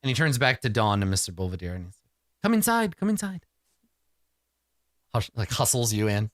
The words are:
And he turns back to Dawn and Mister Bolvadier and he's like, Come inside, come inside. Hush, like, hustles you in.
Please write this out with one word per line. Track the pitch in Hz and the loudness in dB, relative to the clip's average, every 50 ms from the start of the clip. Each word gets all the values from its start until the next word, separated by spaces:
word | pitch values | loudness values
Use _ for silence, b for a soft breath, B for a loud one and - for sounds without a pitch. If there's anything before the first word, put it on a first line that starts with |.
And | - 135 | -2 -2
he | 127 | 0
turns | 120 160 160 139 120 | 2 2 2 2 2
back | 135 127 127 - | 2 2 2 2
to | - 123 | -2 -2
Dawn | 107 117 110 107 101 101 | 2 2 4 4 4 2
and | 98 95 | 2 2
Mister | 95 95 - - | 0 0 -2 -4
Bolvadier | 92 85 95 92 90 90 - 87 90 | -6 -6 -6 -4 -4 -6 -6 -8 -8
and | 92 90 | -8 -10
he's | 92 95 _ | -12 -16 _
like, | _ _ _ _ _ _ _ _ | _ _ _ _ _ _ _ _
Come | _ 202 233 | _ 2 2
inside, | 220 208 - 226 233 226 208 165 | 2 2 2 2 2 0 -2 -4
come | _ - 202 | _ -2 -2
inside. | 220 202 - 202 190 175 - _ _ _ _ _ _ _ _ _ _ _ _ _ _ _ _ _ _ _ _ _ _ _ _ _ _ _ _ _ _ _ _ _ _ | -2 -2 -4 -6 -8 -10 -14 _ _ _ _ _ _ _ _ _ _ _ _ _ _ _ _ _ _ _ _ _ _ _ _ _ _ _ _ _ _ _ _ _ _
Hush, | 120 104 - - | -4 -4 -4 -4
like, | - 107 - | -6 -6 -4
hustles | - - 135 - - 127 120 110 | -2 0 0 2 2 0 0 0
you | 107 104 107 107 | 0 0 0 2
in. | 104 101 104 107 | 2 0 -2 -2